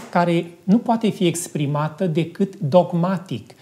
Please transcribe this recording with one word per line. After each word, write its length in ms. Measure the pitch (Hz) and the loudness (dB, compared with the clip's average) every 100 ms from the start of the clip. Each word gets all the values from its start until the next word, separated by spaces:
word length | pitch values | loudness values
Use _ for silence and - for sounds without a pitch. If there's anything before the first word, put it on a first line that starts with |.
| - | -2
care 360 | 180 175 170 170 - | 0 2 0 -2 -8
nu 140 | - 226 | 2 2
poate 320 | 240 226 214 | 4 0 0
fi 180 | - 175 | 2 0
exprimată 800 | 165 - - 143 147 156 160 190 | 0 -6 -4 -2 -2 -4 -2 -2
decât 480 | 160 160 - 196 - | 0 -2 -2 -4 -4
dogmatic, 920 | 143 180 170 170 180 185 - 113 - - | 2 4 4 0 0 -2 -4 -10 -10 -20